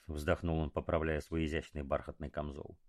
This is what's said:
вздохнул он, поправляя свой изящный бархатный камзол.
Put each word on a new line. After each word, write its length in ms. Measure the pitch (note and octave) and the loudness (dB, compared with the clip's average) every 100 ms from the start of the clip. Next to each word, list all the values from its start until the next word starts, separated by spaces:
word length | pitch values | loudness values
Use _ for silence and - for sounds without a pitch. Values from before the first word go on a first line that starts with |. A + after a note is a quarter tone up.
| - | -8
вздохнул 500 | D2+ D2+ E2 E2+ D#2+ | -2 2 2 2 2
он, 120 | D#2 | 2
поправляя 500 | - - D#2+ D#2+ D2+ | 0 2 2 2 0
свой 240 | - E2 | 0 0
изящный 400 | D#2+ D#2 - D2+ | 2 0 -2 -4
бархатный 460 | C#2 D2 - - D2+ | 0 -2 -2 -8 -6
камзол. 460 | D2 D2+ C#2+ - - | -4 -4 -6 -10 -14